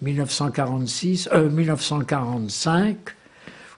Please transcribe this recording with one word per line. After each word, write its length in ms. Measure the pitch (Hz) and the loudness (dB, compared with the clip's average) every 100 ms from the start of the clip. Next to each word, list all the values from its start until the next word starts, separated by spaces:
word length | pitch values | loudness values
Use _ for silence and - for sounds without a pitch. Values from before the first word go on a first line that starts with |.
mille 180 | 135 143 | -4 -2
neuf 120 | 139 | -2
cent 220 | - 147 | 0 -2
quarante-six, 760 | 143 131 131 123 - 180 185 - | 0 -2 -2 -2 -2 0 0 4
euh, 180 | 170 156 | 4 4
mille 160 | 156 160 | 2 2
neuf 160 | 151 | 0
cent 200 | - 151 | 0 -2
quarante-cinq, 960 | - 143 120 123 107 - 160 170 214 196 - - - - - - - | 0 -2 0 -2 -4 -2 2 2 2 -2 -10 -20 -20 -20 -20 -20 -20